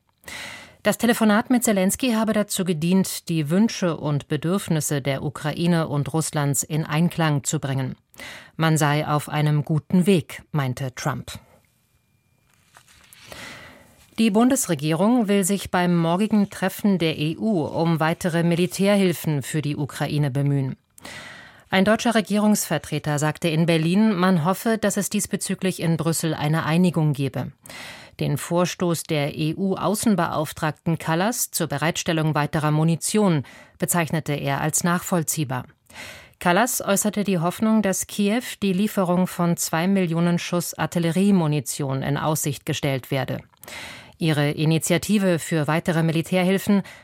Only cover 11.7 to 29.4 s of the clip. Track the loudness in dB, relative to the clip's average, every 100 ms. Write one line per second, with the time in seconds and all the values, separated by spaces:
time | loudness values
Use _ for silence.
11.7 | _ _ _ _ _ _ _ _ _ _
12.7 | -20 _ -20 -20 -20 -20 -18 -18 -18 -20
13.7 | -20 -20 _ _ 0 2 4 4 2 0
14.7 | -2 0 2 2 2 2 2 2 -2 -2
15.7 | 0 2 2 2 0 2 2 0 -2 -4
16.7 | 0 0 2 0 0 -2 -2 -2 0 -2
17.7 | 0 2 2 0 0 -2 0 2 2 0
18.7 | 0 2 4 2 0 -2 -2 -2 -4 -2
19.7 | -4 -6 -4 -2 0 0 0 0 0 -2
20.7 | -6 _ _ -20 -18 -18 -20 -20 -20 _
21.7 | 2 4 2 2 0 2 2 4 2 0
22.7 | -4 -4 -4 -2 0 0 0 0 2 4
23.7 | 4 4 4 4 4 4 4 2 0 0
24.7 | 0 0 -2 -2 -2 -4 -4 -4 -4 -4
25.7 | -2 0 0 0 0 -2 -2 0 0 2
26.7 | 2 4 2 2 0 -2 -4 -8 -12 -20
27.7 | -18 -18 -18 -14 -6 -2 -2 -2 0 0
28.7 | 0 -2 -2 -2 -2 -2 -2